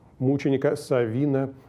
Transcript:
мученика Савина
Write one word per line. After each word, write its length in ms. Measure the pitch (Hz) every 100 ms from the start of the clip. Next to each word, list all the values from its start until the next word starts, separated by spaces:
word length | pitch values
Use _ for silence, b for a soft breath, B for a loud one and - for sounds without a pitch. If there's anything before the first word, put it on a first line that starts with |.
| - -
мученика 580 | 127 143 147 135 143 -
Савина 760 | - 131 117 113 147 135 135 B